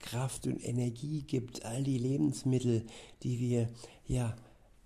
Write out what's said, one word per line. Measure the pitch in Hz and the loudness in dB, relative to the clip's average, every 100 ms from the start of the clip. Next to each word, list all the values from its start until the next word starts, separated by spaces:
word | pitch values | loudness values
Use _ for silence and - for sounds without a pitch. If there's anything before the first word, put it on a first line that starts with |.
Kraft | - 120 131 - - | -8 -4 -4 -4 -4
und | - | -2
Energie | - 120 120 117 143 151 | 0 0 0 -2 -4 -4
gibt, | 139 131 113 - | -2 -2 -2 -8
all | 113 127 | -6 -2
die | 139 131 | 2 2
Lebensmittel, | 127 143 147 - 131 127 123 113 113 - - - | 2 2 2 2 2 4 4 2 0 -10 -18 -8
die | 127 120 | -2 0
wir, | 123 120 117 - - - - | 2 4 2 -2 -16 -12 -2
ja, | 127 117 - - - - - | 0 0 -4 -12 -20 -20 -20